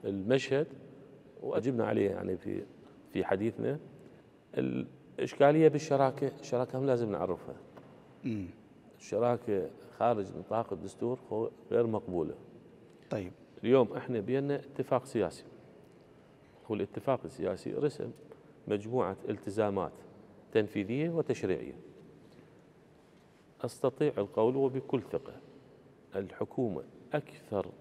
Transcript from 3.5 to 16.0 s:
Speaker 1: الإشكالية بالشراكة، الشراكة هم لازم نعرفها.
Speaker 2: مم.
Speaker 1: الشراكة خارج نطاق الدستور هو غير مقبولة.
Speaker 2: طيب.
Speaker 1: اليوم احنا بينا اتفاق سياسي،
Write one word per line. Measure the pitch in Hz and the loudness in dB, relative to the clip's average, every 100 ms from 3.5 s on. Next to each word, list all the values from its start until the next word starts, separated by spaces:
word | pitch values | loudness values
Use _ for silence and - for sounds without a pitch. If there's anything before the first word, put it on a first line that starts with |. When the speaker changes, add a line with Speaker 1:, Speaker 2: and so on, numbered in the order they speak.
| 110 113 143 - - - - - - - - | 0 -2 -4 -8 -20 -20 -20 -20 -20 -6 -2
Speaker 1:
الإشكالية | 65 62 127 - - - 127 - 143 156 156 | 0 -2 -6 -12 -16 -6 -6 6 6 10 8
بالشراكة، | 143 - 139 135 127 139 - | 6 0 2 2 2 -4 -4
الشراكة | - 123 123 131 | -4 -2 0 0
هم | 135 | 2
لازم | 123 113 | 2 2
نعرفها. | 85 92 87 - - - - - - - - | -2 -2 -4 -6 -14 -16 -20 -20 -20 -20 -10
Speaker 2:
مم. | 131 107 90 - - - - - | -6 -4 -6 -12 -20 -20 -20 -20
Speaker 1:
الشراكة | - 101 120 120 - 98 82 - - - | -4 2 2 2 2 0 0 -6 -18 0
خارج | 117 113 98 76 | 2 2 -2 -6
نطاق | 90 107 113 | -2 -2 -2
الدستور | 90 95 - 117 127 - | -6 -8 -4 -4 -4 -4
هو | 107 110 - - | -4 -4 -6 0
غير | 107 117 | 2 4
مقبولة. | 107 - 90 78 - - - - - - - - | 0 -2 -2 -2 -4 -14 -20 -20 -20 -20 -20 -6
Speaker 2:
طيب. | 110 90 - - - | -6 -6 -12 -20 -6
Speaker 1:
اليوم | 113 131 117 - | 4 6 6 0
احنا | - 120 | -4 -4
بينا | 101 131 139 | 0 -2 0
اتفاق | 143 - - 131 131 | -4 -6 -8 0 0
سياسي، | - 117 87 - - - - - - - | 0 0 0 -2 -18 -20 -20 -20 -20 -20